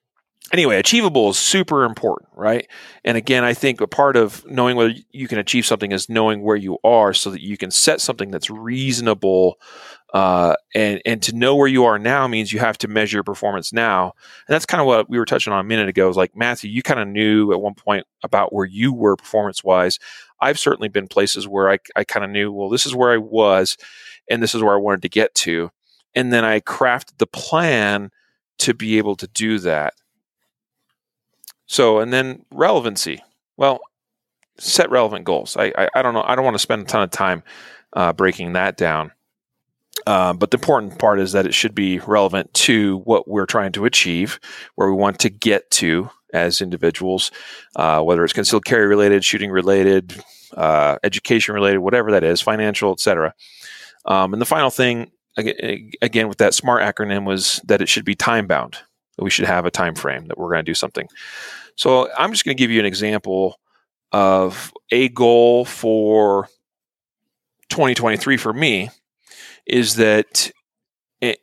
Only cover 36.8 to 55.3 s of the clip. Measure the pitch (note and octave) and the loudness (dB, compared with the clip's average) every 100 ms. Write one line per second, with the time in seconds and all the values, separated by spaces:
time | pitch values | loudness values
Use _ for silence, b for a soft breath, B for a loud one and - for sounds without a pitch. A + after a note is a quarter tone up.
36.8 | F#2+ A2 F#2 - F#2+ F2 - B B B | -2 -2 -2 -2 -2 -2 -8 B B B
37.8 | B - F2 E2+ F#2+ F2 F2 F2+ F#2+ - | B -2 0 2 0 0 -4 -2 -2 0
38.8 | E2+ D#2 D#2 _ _ _ _ _ _ _ | -2 -2 -6 _ _ _ _ _ _ _
39.8 | _ - - F#2+ F#2 F2 G#2 B2 - C3+ | _ -8 0 2 2 0 -2 -2 2 0
40.8 | G2+ - A2 G2+ F#2+ G2 F#2 - A2 G#2 | 0 0 2 2 0 0 0 0 -2 -2
41.8 | F#2+ F2+ - G#2 G2 F#2+ - - - A2+ | -2 -2 0 2 2 -2 -4 0 2 2
42.8 | G2+ F#2+ A2+ G#2+ - G2+ F#2+ A2+ G2 G2+ | 0 -2 0 0 0 -4 -2 -2 -2 -2
43.8 | G#2 - F#2 E2+ G#2+ - B B B - | 0 0 0 -2 -4 -6 B B B -2
44.8 | G2 F#2+ G2+ F#2+ G#2+ - A2 G2+ - - | 0 2 0 0 -4 -2 0 0 0 -2
45.8 | E2+ E2 A2+ _ - F2 F2 E2+ F#2 F2 | 0 0 -2 _ -6 -2 0 -2 -4 0
46.8 | E2+ D#2+ F#2 F#2 - B B B B - | -2 0 -4 -2 -4 B B B B -2
47.8 | D#2+ D#2 D#2+ E2+ E2 - F#2+ G#2+ - A#2+ | 0 2 2 2 2 0 0 0 2 2
48.8 | G#2 G#2 G2+ G2+ - G#2 G2+ F#2 F2+ G2 | 4 4 6 4 2 -2 -2 0 2 4
49.8 | F#2+ F#2+ F2+ - B B B - D#2+ D#2 | 4 4 0 -18 B B B -2 2 2
50.8 | D2 C#2+ G2+ - - A2+ G#2 G#2 G2+ G2 | 2 0 -4 -4 0 0 0 0 0 2
51.8 | F#2 B2 G#2+ G2 D#2+ F2 - A2 G#2+ G#2 | 2 0 2 2 2 0 0 0 -2 0
52.8 | G2+ F2+ G#2+ E2+ D#2+ - B B B B | -2 0 0 0 -2 -4 B B B B
53.8 | B B - F#2+ F#2+ G#2 A#2+ D#3+ C3+ - | B B -2 0 0 -2 0 0 0 2
54.8 | B2 A#2+ A#2 _ _ | 0 0 -8 _ _